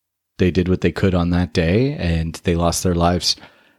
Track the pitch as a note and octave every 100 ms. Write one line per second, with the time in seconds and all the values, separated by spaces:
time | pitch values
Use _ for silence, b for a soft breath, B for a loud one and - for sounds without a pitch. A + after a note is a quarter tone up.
0 | _ _ _ _ F#2 E2+ F2+ F2+ F2+ E2
1 | G2 F2+ F2 F2+ F2 - E2 G2+ C3+ D3
2 | F2 E2 D#2+ D#2+ - E2+ E2+ E2+ F#2+ E2+
3 | E2+ F2+ - - B B B